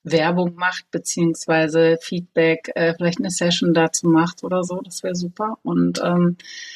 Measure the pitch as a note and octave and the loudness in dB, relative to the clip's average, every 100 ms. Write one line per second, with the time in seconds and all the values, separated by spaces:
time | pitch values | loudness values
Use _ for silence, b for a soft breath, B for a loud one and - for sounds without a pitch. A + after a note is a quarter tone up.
0 | D#3 D#3+ E3 F3 F3 E3+ F3+ - - F3 | -2 0 2 0 -2 -2 -4 -4 -6 -8
1 | - F3+ E3+ D#3+ - D#3+ D#3+ E3 E3 E3 | -6 0 0 0 0 2 2 4 4 2
2 | - F3 F3 F3 D#3+ D#3+ - - E3 E3+ | -2 -8 -4 2 2 2 -4 -2 -2 0
3 | F3 E3+ F#3+ F3 F3 - F3 E3 D#3+ - | -2 -2 -4 -2 0 0 2 4 2 2
4 | E3+ D#3+ F3 - F#3+ F#3 F3+ F3+ F#3+ - | 2 4 2 -4 -4 -4 -4 -8 -10 -8
5 | F#3 F3 F3 - G#3+ A3+ F3 F3 F3 F3 | -6 -4 -6 -6 -8 -6 -4 0 0 0
6 | F3+ F3 F3 F3 B B B | 0 2 2 0 B B B